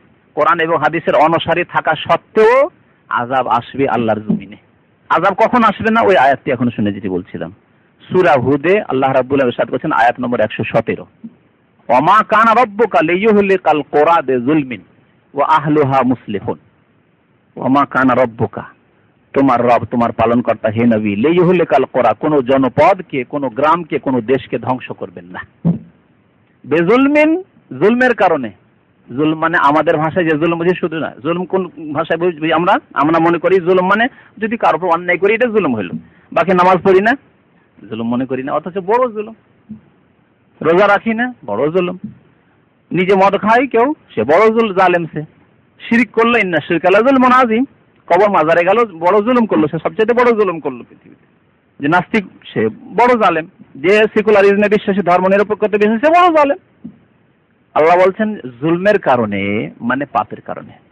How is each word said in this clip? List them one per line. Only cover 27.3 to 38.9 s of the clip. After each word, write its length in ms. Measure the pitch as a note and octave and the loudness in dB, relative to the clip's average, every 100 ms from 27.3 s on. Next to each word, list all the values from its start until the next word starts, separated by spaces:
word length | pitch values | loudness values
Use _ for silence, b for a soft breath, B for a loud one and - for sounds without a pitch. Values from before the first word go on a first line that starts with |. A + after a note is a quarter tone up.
| F4+ G4 _ - C3 | 0 -6 _ -16 -2
জুলমের 360 | G3 A#3+ B3+ | 0 2 0
কারণে। 360 | G#3+ F#3 D3+ A2+ - _ _ _ _ - | 2 0 0 -4 -14 _ _ _ _ -10
জুলম 300 | B2 D#3 D#3 | -2 -2 0
মানে 180 | E3 E3+ | -2 0
আমাদের 360 | C#3+ D#3 D#3 D#3 | 0 2 2 0
ভাষায় 280 | D#3 F#3 | -2 -2
যে 140 | D#3+ D3 | -2 0
জুলম 200 | E3+ E3+ | -2 -2
বুঝি 160 | E3+ F3 | -2 -2
শুধু 220 | F3 D#3+ | -4 -6
না, 140 | A#2+ - | -10 -8
জুলম 220 | C#3+ F3 | -6 -6
কোন 480 | F3+ F#3+ F3+ - D3+ | -4 -4 -4 -10 -8
ভাষায় 260 | C#3+ E3 E3 | -6 -4 -2
বুঝি 340 | F3+ D3+ D#3+ | -4 -4 -2
আমরা? 200 | D#3+ F3 B3 - | 0 0 0 -2
আমরা 240 | C3+ D3+ E3 | -4 0 2
মনে 200 | E3+ D#3+ | 2 0
করি 180 | F3 F#3 | 0 0
জুলম 300 | E3 F#3 F3+ | 2 0 2
মানে 200 | G#3 A#3+ B B - | 0 -2 B B -10
যদি 180 | G#3+ A#3 | -8 -2
কারোর 280 | F3+ D#3 | -2 0
উপর 100 | F3+ | 0
অন্যায় 240 | E3 F3 F3 | -2 -2 0
করি, 160 | G3 | 0
এটা 140 | A3 B3 | 0 0
জুলম 280 | G#3 D3+ A2 | 0 -2 -2
হইল, 140 | F2+ - b b b | -6 -10 b b b
বাকি 180 | - E3+ | -2 0
নামাজ 280 | F3+ F3+ F3+ | 2 2 2
পড়ি 220 | G3 F#3+ | 2 2
না, 100 | A3 C#4 _ _ _ _ _ _ G2+ | 2 -2 _ _ _ _ _ _ -14
জুলম 200 | A2 A#2 | -8 -4
মনে 180 | B2 C3 | -4 -4
করি 160 | C3 | -6
না, 100 | C#3 | -4
অথচ 260 | D3 F3+ F#3+ | -6 -6 -8
বড় 340 | F3+ | -2